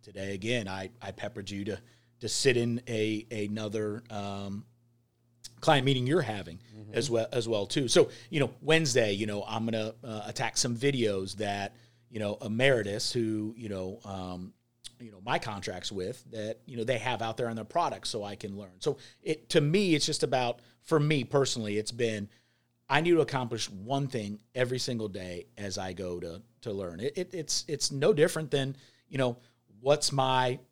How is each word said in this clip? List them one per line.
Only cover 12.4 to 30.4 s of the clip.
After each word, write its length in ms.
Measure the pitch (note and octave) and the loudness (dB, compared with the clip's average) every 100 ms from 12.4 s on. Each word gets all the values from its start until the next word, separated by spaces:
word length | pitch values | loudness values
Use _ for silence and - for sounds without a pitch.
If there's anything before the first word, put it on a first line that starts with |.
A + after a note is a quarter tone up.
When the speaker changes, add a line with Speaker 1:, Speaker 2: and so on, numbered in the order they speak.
Speaker 1:
Emeritus, 720 | A#2+ A2 C3+ B2 G2+ G#2 - | -4 4 4 4 2 -2 -2
who, 420 | B2+ A2 G#2+ G#2+ A#2 | 0 0 -2 -4 -8
you 140 | A2 | -8
know, 300 | F#2+ F#2 G#2+ | -6 -6 -8
um, 500 | G#2 F#2+ F#2 F2+ F#2 _ _ _ - _ | -10 -8 -8 -8 -10 _ _ _ -20 _
you 120 | A#2 | -20
know, 80 | G2 | -14
my 140 | G2+ E3 | -4 -2
contracts 540 | A#2 G2+ F#2 F2+ - | -2 -8 -8 -8 -8
with, 320 | G2 F#2 B2+ - | -6 -6 -8 -12
that, 260 | A2 G#2+ A2 - | -8 -8 -8 -10
you 120 | A#2+ | -6
know, 60 | |
they 140 | A2+ B2 | -2 0
have 240 | B2+ A#2 | 0 -2
out 160 | A2+ A2+ | -4 -2
there 100 | A#2+ | -4
on 60 | A2+ | -4
their 100 | G#2 | -4
products 440 | E3+ D#3+ G2 - | 0 0 -2 -6
so 140 | A#2 | -6
I 120 | G2+ G#2+ | -6 -8
can 220 | G#2 G2 | -10 -10
learn. 140 | G2 F#2 | -12 -4
So 180 | D3+ C#3+ - _ | -2 -2 -8 _
it, 280 | - - - | -6 -6 2
to 120 | E3+ | 4
me, 320 | D3 F3+ G3 | 6 4 4
it's 120 | D3+ - | 4 2
just 160 | D3+ | 0
about, 380 | C3+ C3 B2 - - _ | 2 2 0 -2 -10 _
for 160 | - D#3+ | 2 4
me 240 | D3 D3+ | 4 2
personally, 540 | A2+ C#3+ C3 A#2+ G#2+ G#2 | 4 2 2 0 0 0
it's 140 | G#2+ | -2
been, 360 | A#2 A#2 A2 G#2 _ _ _ _ _ _ | -2 0 0 -6 _ _ _ _ _ _
I 120 | C#3+ | 2
need 100 | E3 | 6
to 100 | E3+ | 6
accomplish 480 | C#3 C#3 B2 A#2 - | 6 2 -2 -4 -6
one 380 | G2 G#2 C#3 C#3 | -8 -4 -2 0
thing 320 | B2+ G2+ G#2+ _ B2+ | -2 -4 -8 _ -2
every 240 | B2 B2+ | 0 0
single 280 | C3 A#2+ G#2+ | -2 -2 -4
day 360 | F#2+ F#2 F2+ - - | -6 -8 -8 -10 -10
as 180 | G2+ F#2+ | -8 -6
I 160 | F#2+ | -6
go 260 | F#2 F#2 F2 | -6 -6 -6
to, 200 | F2 E2+ - _ | -8 -10 -16 _
to 100 | A#2+ | -8
learn. 260 | G2 F#2 E2+ | -6 -6 -4
It, 160 | B2 D3 | -6 -4
it, 180 | F3+ F3+ | -6 -6
it's, 280 | D3 - - | -2 -4 -2
it's 240 | C#3+ - | -2 -2
no 200 | C#3 D#3 | 2 4
different 360 | A3 - D#3+ D#3 | 6 4 4 0
than, 260 | C#3+ C3+ C3+ - _ _ | 0 0 -4 -14 _ _
you 120 | - | 0
know, 180 | B2+ A#2+ _ _ _ G2+ | 0 0 _ _ _ -4
what's 300 | B2+ D3 - | 4 4 4
my 460 | C#3 C3 C3 | 2 4 4